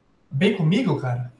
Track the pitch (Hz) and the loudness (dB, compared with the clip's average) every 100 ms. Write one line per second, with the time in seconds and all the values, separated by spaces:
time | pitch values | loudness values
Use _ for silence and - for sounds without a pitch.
0 | _ _ - 135 208 233 156 226 214 123 | _ _ -8 0 0 2 2 2 0 -2
1 | 127 123 - | -2 -4 -6